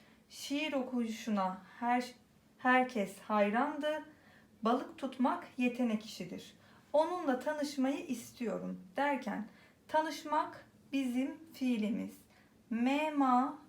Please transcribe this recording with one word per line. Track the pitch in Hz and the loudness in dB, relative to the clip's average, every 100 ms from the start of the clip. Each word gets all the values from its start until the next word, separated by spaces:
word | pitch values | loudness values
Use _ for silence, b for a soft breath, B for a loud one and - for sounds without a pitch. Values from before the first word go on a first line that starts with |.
| B B B | B B B
Şiir | - - 285 302 | -14 -4 -2 0
okuyuşuna | 285 247 247 226 220 - 202 185 185 - - | -2 -2 -2 -2 -4 -2 0 0 -2 -12 -4
her, | 240 247 247 - _ _ _ _ | 0 0 0 -10 _ _ _ _
herkes | 254 254 254 220 190 - | 4 4 4 0 -4 -6
hayrandı. | - 214 202 226 294 294 302 311 - B B B B - | -2 2 4 4 0 0 -2 -4 -6 B B B B -4
Balık | 220 262 - - | 2 2 0 -8
tutmak | 269 - 262 349 - - | -8 0 2 2 -6 -2
yetenek | 247 240 240 214 | 0 2 0 0
işidir. | - - 175 - - - B B B | -4 -12 -10 -10 -14 -20 B B B
Onunla | 294 320 359 302 247 | 2 4 2 0 0
tanışmayı | 302 302 285 - 262 311 - | 0 -2 -2 0 0 0 -4
istiyorum | 233 - - 226 180 185 185 - - | -8 -8 -8 -4 -4 -6 -8 -8 -2
derken | 285 269 208 190 214 B B B - | 0 0 -2 -6 -8 B B B 0
tanışmak | 311 311 285 302 302 349 - - - - | 0 0 -4 -2 0 0 -6 -20 -20 -6
bizim | 277 254 240 277 - - | -2 0 0 -2 -4 -16
fiilimiz. | - 254 233 208 196 190 - - b b b _ | -4 0 0 0 -2 -4 -10 -20 b b b _
Mema | 226 247 285 311 294 262 247 277 294 | 0 2 2 2 2 6 6 4 -2